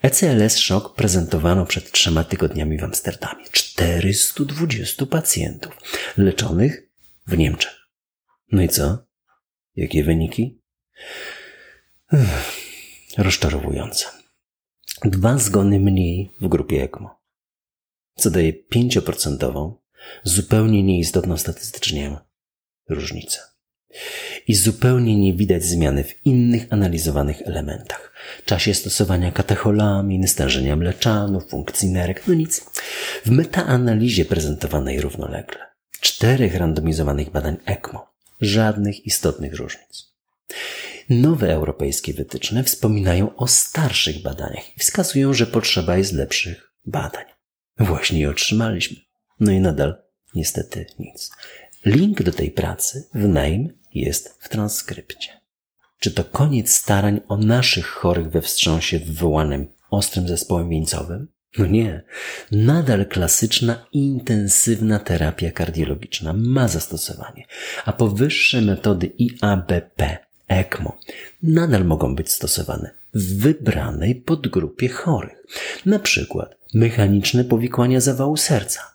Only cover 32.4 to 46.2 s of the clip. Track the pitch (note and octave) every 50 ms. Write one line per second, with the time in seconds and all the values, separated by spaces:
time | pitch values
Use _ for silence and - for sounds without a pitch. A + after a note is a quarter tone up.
32.4 | D#3+ D#3+ - - - - - - - - - - - - - - - A2 A#2+ C#3
33.4 | E3 - - F#3+ E3+ - C3 B2 B2 A#2+ A2+ G#2+ A2+ B2 G#2+ F#2 D#2+ - - E2
34.4 | D#2 D2 D2+ D2 - - D2+ D2+ C2+ C2 C2 C#2 D2 C#2+ - - D2 D2 - -
35.4 | - - - - - - _ _ _ _ - - - - - - - A#2 C3 B2+
36.4 | B2 F#2+ E2+ F2+ F2 D#2+ D#2 D2+ D2+ E2 D#2 D#2 D#2 D2 C#2+ C#2+ D2 - - D2
37.4 | C#2 D2+ D2+ - - - G2 - - - - A2+ - _ _ _ _ _ _ _
38.4 | - G#2 G2 A2+ A2 G#2+ G#2 G#2 G2+ G#2 G2+ - _ - - - - D#2+ - -
39.4 | D2+ C#2 - - - - - - _ _ - - - _ _ _ _ _ _ _
40.4 | _ _ - - - - - - - - - - - - B2+ A#2 B2+ D3+ E3 D3+
41.4 | - E2+ E2 D#2 D#2 D2+ - - D#2+ C#2+ C#2 - - - C2+ D#2 C#2 - - B1
42.4 | B1 - G2+ A#2+ C3 - - - - A2+ G#2+ G#2 F#2+ F#2 E2+ F2+ G2+ A2 - -
43.4 | B2+ B2 - - - - - D#3+ D#3 C#3 F#2 - - - D2 - - - - -
44.4 | - - - - - - _ - - - - - F3+ - - C#3 C3+ C3+ C#3 A#2
45.4 | A#2 A2 - A2+ G#2+ - - G2 E2+ E2 F2 F#2+ G2 G2 F2+ C#2+